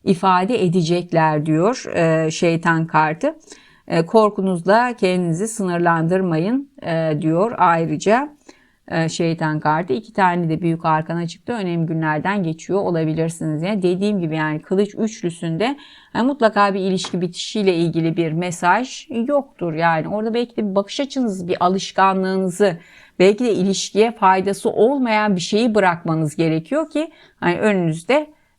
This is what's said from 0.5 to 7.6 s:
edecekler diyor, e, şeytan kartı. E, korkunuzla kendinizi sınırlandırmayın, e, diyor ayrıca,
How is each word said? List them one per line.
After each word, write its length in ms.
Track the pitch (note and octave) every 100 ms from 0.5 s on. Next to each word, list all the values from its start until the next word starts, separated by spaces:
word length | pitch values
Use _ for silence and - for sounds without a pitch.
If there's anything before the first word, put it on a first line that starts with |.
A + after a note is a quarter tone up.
| B3+
edecekler 800 | F3+ F3+ E3 F3 F3 E3 D#3 D3+ D3+
diyor, 380 | D#3 F#3+ B3+ -
e, 360 | - E3 D#3+ D#3+
şeytan 560 | D#3+ F3+ E3 E3+ E3 E3
kartı. 480 | D#3 D#3 D#3+ C#4 D#4 - - _ _ -
E, 180 | E3 E3
korkunuzla 880 | A3+ G#3 G#3 F#3+ F3+ E3+ A3 B3 A#3
kendinizi 520 | F#3+ F#3 F3 D#3+ G#3+
sınırlandırmayın, 1200 | - F#3 E3+ F3 E3 D#3+ F#3 F#3+ D#3+ F3+ C4 C#4 -
e, 360 | - E3 D#3+ D3+
diyor 320 | D#3 E3 A3+
ayrıca, 800 | -